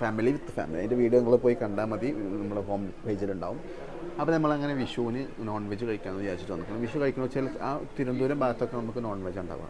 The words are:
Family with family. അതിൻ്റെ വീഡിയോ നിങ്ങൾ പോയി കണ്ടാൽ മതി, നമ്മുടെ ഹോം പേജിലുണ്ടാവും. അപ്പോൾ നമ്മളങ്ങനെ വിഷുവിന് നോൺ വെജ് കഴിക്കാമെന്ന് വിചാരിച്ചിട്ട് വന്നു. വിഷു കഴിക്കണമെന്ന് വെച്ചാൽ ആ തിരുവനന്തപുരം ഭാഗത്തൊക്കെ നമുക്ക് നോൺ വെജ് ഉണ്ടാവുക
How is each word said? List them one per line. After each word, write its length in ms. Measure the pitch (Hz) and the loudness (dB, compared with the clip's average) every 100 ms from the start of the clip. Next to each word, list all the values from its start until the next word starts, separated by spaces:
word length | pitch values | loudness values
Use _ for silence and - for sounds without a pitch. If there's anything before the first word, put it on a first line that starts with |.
Family 300 | 117 110 117 143 | -2 2 2 2
with 140 | - - | -2 -4
family. 220 | 78 80 | -4 -2
അതിൻ്റെ 160 | 104 123 | 0 4
വീഡിയോ 160 | 120 123 | 6 6
നിങ്ങൾ 140 | 117 120 123 | 8 6 6
പോയി 100 | 120 | 4
കണ്ടാൽ 260 | 110 101 110 | 2 0 0
മതി, 160 | 107 123 147 101 104 | 0 0 -2 -2 -2
നമ്മുടെ 200 | 101 101 98 | -2 -2 -2
ഹോം 140 | 101 98 - 113 | -2 -2 -4 -4
പേജിലുണ്ടാവും. 540 | 101 98 92 85 135 - - - - - - | -2 0 -2 -4 -6 -8 -10 -10 -8 -8 -2
അപ്പോൾ 120 | 147 165 | 2 4
നമ്മളങ്ങനെ 380 | 151 147 143 143 | 4 4 2 0
വിഷുവിന് 400 | 117 - 120 120 135 - 110 | -2 0 0 -2 -4 -6 -4
നോൺ 140 | 104 104 | -4 -2
വെജ് 140 | 104 117 | -2 -2
കഴിക്കാമെന്ന് 320 | 104 98 95 | -2 -2 -4
വിചാരിച്ചിട്ട് 300 | 101 90 90 | -2 -4 -4
വന്നു. 240 | 87 87 107 | -4 -4 -2
വിഷു 140 | 117 147 | -2 2
കഴിക്കണമെന്ന് 360 | 139 131 127 135 | 0 2 -2 0
വെച്ചാൽ 80 | 135 - 127 | -2 -2 -4
ആ 20 | 147 - - | -4 -4 -2
തിരുവനന്തപുരം 440 | 127 127 131 147 | -2 2 2 2
ഭാഗത്തൊക്കെ 320 | 131 120 120 123 | 2 2 -2 -2
നമുക്ക് 200 | 113 117 117 | -4 -4 -4
നോൺ 100 | 101 92 | -4 -4
വെജ് 120 | 95 | -4
ഉണ്ടാവുക 240 | 87 - 80 | -6 -6 -8